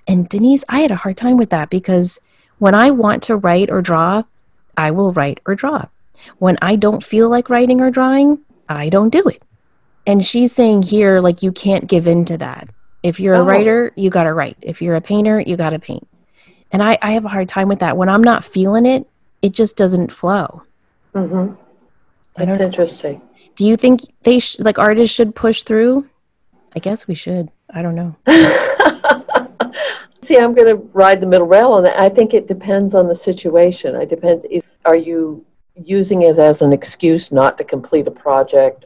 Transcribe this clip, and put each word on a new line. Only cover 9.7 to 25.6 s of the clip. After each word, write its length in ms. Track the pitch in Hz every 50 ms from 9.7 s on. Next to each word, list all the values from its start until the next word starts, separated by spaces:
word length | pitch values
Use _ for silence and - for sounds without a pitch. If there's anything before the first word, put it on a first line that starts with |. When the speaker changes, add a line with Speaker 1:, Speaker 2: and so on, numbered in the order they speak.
| _ _ _ _ _ _ -
Speaker 1:
And 180 | 202 202 202 185
she's 260 | - - 240 247 233
saying 320 | - - 240 220 214 202 185
here, 360 | 175 208 214 208 196 190 185
like, 240 | 180 175 175 - 190
you 80 | 185
can't 340 | 185 - - 196 196 180 -
give 220 | 175 190 170 165
in 180 | 170 170 170 170
to 120 | 170 165 156
that. 300 | 143 127 127 - - - - - - - - - -
If 160 | 175 165 -
you're 160 | 190 190 185
a 60 | 180
Speaker 2:
Oh. 40 | 180
Speaker 1:
writer, 460 | 185 196 202 214 220 226 240 240 - -
you 140 | 196 196 185
gotta 240 | 190 180 165 160 160
write. 240 | 165 139 - - _
If 200 | - - 160 -
you're 140 | 165 175 165
a 60 | 160
painter, 380 | - - 202 208 208 214 214 214
you 140 | - - 175
gotta 220 | 175 165 156 156
paint. 300 | 160 - - - - - _ _ _ _ _ _ _ _ _ _ _ _ _
And 100 | - 196
I, 160 | 208 208 - - 214
I 80 | 208
have 140 | 220 226 214
a 40 | 202
hard 180 | 202 190 185
time 200 | 185 - 190 190
with 120 | 196 202 190
that. 160 | 185 160 -
When 120 | 180 185 190
I'm 140 | 196 214 226
not 200 | 240 233 - -
feeling 420 | - - 185 190 196 208 226 240
it, 180 | 254 262 262 262 _ _ _ _ _ _ _ -
it 80 | 196 -
just 220 | - 220 208 -
doesn't 340 | - 196 185 185 175 175 -
flow. 520 | - - - 175 202 202 156 - - - - _ _ _ _ _ _ _ _ _ -
Speaker 2:
Mm-hmm. 400 | 196 180 160 185 185 185 208 - _ _ _ _ _ _ _ _ _ _ _ _ _ _ _ -
Speaker 1:
I 80 | 170 175
don't 20 |
Speaker 2:
That's 120 | 185 196 196
Speaker 1:
know. 60 | 190
Speaker 2:
interesting. 560 | 180 185 180 170 160 - - - - 143 - - _ _ _ _ _ _
Speaker 1:
Do 100 | - 196
you 100 | 214 226
think 260 | 226 - 254 254 240 - - _ _ -
they 160 | 233 247 247
sh-, 200 | - - - -
like, 200 | 214 220 208 -
artists 360 | 202 214 214 226 233 214 -
should 200 | - 233 208 -
push 280 | - - 226 220 -